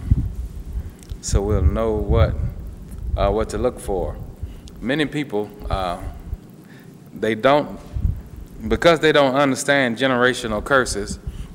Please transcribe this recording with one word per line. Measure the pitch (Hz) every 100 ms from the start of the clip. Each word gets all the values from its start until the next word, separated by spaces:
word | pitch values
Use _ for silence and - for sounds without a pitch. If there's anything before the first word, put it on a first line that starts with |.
| - - - - - - - - - - - -
so | - 107
we'll | 98 104
know | 92 107 113
what, | 107 101 113 110 - - - - - - - - -
uh, | 98
what | 107 107
to | 104
look | 123 123
for. | - 92 78 - - - - - - -
Many | 107 151 135
people, | 147 143 104 104 - -
uh, | 95 90 90 - - - - - - - - - - -
they | - 107 110
don't, | 127 147 135 95 - - - - - - - - 110
because | 113 170 160
they | 156
don't | 147 135
understand | 135 139 127 - 143 127 110
generational | 131 123 127 123 113 104
curses, | - 135 117 101 104 - - - -